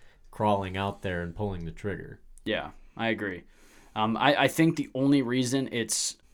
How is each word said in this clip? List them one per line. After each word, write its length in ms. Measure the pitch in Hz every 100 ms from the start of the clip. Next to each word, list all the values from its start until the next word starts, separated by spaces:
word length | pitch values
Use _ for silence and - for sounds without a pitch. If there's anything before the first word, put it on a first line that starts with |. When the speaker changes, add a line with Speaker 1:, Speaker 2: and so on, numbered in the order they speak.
| - - -
Speaker 1:
crawling 460 | - 107 98 95 95
out 260 | 98 98
there 200 | 98 87
and 120 | 87
pulling 300 | 82 104 90
the 80 | 82
trigger. 480 | 78 104 90 - - - -
Speaker 2:
Yeah, 260 | - 95 71 - - -
I 120 | 113
agree. 340 | 107 101 87 - - - - - 110
Um, 200 | 110 113
I, 260 | 135 143
I 40 | 135
think 280 | - 165 160
the 140 | -
only 280 | 131 139 143
reason 460 | 120 127 123 139 131
it's 460 | 120 110 - - - _